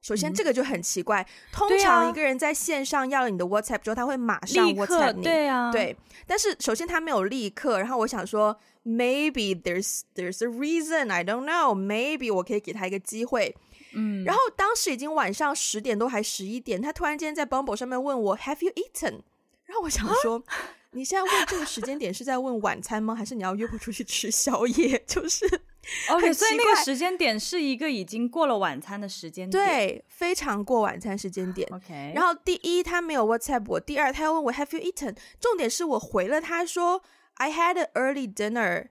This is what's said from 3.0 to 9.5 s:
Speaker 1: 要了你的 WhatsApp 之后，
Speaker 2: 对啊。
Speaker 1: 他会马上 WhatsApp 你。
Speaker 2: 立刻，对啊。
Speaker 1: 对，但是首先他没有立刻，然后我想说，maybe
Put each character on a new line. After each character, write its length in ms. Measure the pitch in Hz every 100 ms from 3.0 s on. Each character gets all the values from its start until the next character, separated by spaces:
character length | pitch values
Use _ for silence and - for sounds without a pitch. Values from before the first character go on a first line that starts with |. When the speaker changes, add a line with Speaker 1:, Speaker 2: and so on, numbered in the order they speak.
| 262
Speaker 1:
要 140 | 277
了 80 | 247
你 80 | 185
的 80 | 180
WhatsApp 320 | 208 214 214
之 100 | -
后， 60 |
Speaker 2:
对 0 |
啊。 0 |
Speaker 1:
他 100 | 226 247
会 100 | 269
马 280 | 233 202
上 240 | 185 269 359
WhatsApp 380 | 202 - 339 277
你。 80 | 190
Speaker 2:
立 40 | 247
刻， 40 |
对 160 | 330 294
啊。 240 | 262 240
Speaker 1:
对， 260 | 233 180 - _ - -
但 100 | 392
是 180 | 415 -
首 160 | -
先 120 | 220 339
他 140 | 339
没 100 | 330
有 120 | 247
立 240 | 190 262 208
刻， 300 | - 285 214
然 100 | 208
后 80 | 254
我 80 | 226
想 200 | 233 180
说， 320 | 214 214 214 _ _
maybe 680 | 233 226 247 269 302 262 208